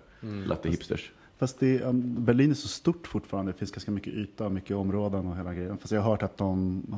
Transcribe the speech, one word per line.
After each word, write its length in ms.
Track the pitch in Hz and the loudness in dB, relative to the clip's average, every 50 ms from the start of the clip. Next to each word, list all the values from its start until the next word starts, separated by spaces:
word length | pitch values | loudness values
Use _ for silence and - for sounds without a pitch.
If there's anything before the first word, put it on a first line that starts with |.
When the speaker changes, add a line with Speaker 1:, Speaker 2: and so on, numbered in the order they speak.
| - - - - | -12 -18 -18 -14
Speaker 1:
Mm. 220 | - 110 104 101 95 | -10 -8 -8 -6 -2
Speaker 2:
latte 260 | - 82 82 - 80 | -2 -2 0 0 0
hipsters. 420 | 85 - - - - - - - - - - - _ - | 0 -2 -2 -4 -4 -4 -4 -8 -16 -20 -20 -20 _ -2
Speaker 3:
Fast 200 | 135 127 - - | -2 -2 0 2
det, 220 | 135 131 131 123 | 2 4 4 2
um, 440 | - 127 123 127 123 123 120 120 120 | 2 2 0 0 0 0 -2 2 4
Berlin 240 | 120 120 123 139 151 | 4 6 8 6 6
är 40 | 139 | 4
så 120 | - - - | 2 -2 -6
stort 400 | - - - 170 170 175 - - | -8 -2 0 0 0 0 -4 -6
fortfarande. 440 | - 107 - - - 98 95 95 | -4 -4 -4 -4 -4 -4 -2 -4
Det 60 | 90 - | -4 -4
finns 140 | 104 98 | -6 -8
ganska 200 | - 95 - - | -8 -8 -6 -4
mycket 220 | 104 98 - - - | -4 -4 -4 -4 -4
yta 320 | 107 104 - - - 110 | -4 -6 -6 -6 -4 -2
och 60 | 101 | -2
mycket 260 | 98 95 95 - 98 101 | -2 -2 -2 -2 -2 0
områden 500 | 95 95 95 104 104 101 98 95 90 92 | 0 0 0 0 0 0 0 0 -2 -2
och 100 | 87 90 | -4 -4
hela 160 | 90 90 87 | -6 -6 -4
grejen. 240 | 85 90 92 104 92 | -4 -4 -4 -6 -8
Fast 140 | - - | -4 0
jag 100 | 110 104 | 0 2
har 80 | 101 113 | 4 4
hört 120 | 107 101 104 | 4 2 2
att 140 | 95 - - | -2 -2 0
de 460 | 101 95 92 92 95 92 92 92 - - 101 | 0 2 2 2 2 2 0 -2 -4 -6 -8